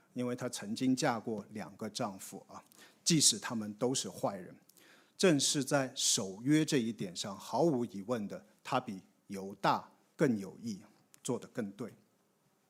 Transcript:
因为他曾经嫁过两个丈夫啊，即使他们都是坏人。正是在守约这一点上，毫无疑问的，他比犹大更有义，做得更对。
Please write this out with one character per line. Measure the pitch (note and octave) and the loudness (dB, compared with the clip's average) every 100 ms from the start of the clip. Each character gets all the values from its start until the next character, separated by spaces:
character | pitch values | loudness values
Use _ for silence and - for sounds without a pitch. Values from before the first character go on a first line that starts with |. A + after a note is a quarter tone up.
| _ | _
因 | A#2+ B2 | -6 -4
为 | |
他 | B2 B2+ | -2 -6
曾 | - G2+ | -6 -6
经 | A#2 C3 B2+ | 0 2 2
嫁 | D3 A#2 | 2 0
过 | A2 G#2+ G2 | -2 -6 -6
两 | A2 - G2+ | -10 -10 -10
个 | A2 | -8
丈 | - A#2 F#2+ | -4 -6 -6
夫 | - F#2+ - | -12 -14 -16
啊， | - - - - _ | -20 -20 -20 -20 _
即 | - E3 | 2 6
使 | - G#2+ | 6 4
他 | - | -2
们 | A#2 G#2+ | -4 -4
都 | G#2 B2 | 0 0
是 | C3 G#2 | 0 -4
坏 | - A#2+ G2+ | -2 -4 -4
人。 | F2+ - _ - - - _ - | -10 -18 _ -20 -20 -20 _ 2
正 | F#3+ D3 | 6 6
是 | B2+ D3+ | 4 2
在 | B2+ C#3+ C3 | 2 0 0
守 | - - - F#2+ F#2+ | 0 2 2 0 -4
约 | B2 D#3 | 2 4
这 | D#3 C#3 | 4 2
一 | A2+ | 2
点 | G#2+ G2 | -2 -6
上， | F2 A2 G2 | -6 -8 -8
毫 | - A#2 | -4 2
无 | E3+ C3 | 4 4
疑 | A#2+ G2 F#2+ | -2 -6 -4
问 | B2 G2+ | -4 -4
的， | F#2+ - _ | -8 -14 _
他 | - C3 | -2 -2
比 | B2 F#2+ - _ - | -2 -10 -12 _ -12
犹 | G2+ G2 G2 | -10 -10 -2
大 | D#3+ A2+ - _ _ - | 2 2 -2 _ _ 0
更 | D3+ A2 | 2 2
有 | F#2+ - | -2 -10
义， | A2+ F#2+ - _ _ _ | -8 -8 -10 _ _ _
做 | - A#2+ | -6 -6
得 | - | -6
更 | - G#2 | -6 -6
对。 | F#2+ A2+ B2 _ _ _ _ _ _ | -6 -12 -12 _ _ _ _ _ _